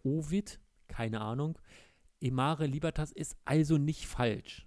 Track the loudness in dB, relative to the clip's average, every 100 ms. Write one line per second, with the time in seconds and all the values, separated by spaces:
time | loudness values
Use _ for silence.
0 | 0 0 0 -2 -2 -10 -20 _ -10 -4
1 | -2 -2 -2 -2 -2 -4 -12 -20 -20 _
2 | _ -6 -2 2 2 2 0 0 -2 -2
3 | -4 -4 -10 -8 2 4 6 4 4 -2
4 | -6 0 0 0 -6 -18